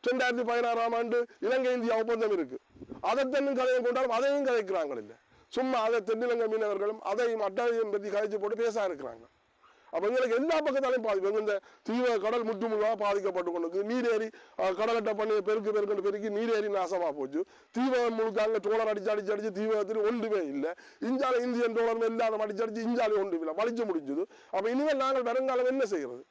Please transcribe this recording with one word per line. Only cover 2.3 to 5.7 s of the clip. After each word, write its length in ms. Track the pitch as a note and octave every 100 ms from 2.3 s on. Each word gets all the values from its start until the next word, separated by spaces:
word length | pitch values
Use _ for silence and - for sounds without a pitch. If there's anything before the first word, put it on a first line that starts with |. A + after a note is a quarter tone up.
| F#3+
இருக்கு, 220 | C3+ B2+ _ - - - -
அதை 140 | B3 C4 C#4
தன்னும் 240 | C#4 B3+
கதையை 180 | B3+ B3+ B3
கொண்டாலும் 300 | B3+ C4 A#3
அதையும் 320 | C#4 C#4+ C4
கதைக்கிறாங்க. 480 | A#3+ F#3+ F#3 D3+ B2
இல்லை, 140 | G#2 A#2 _ - _
சும்மா 260 | - C4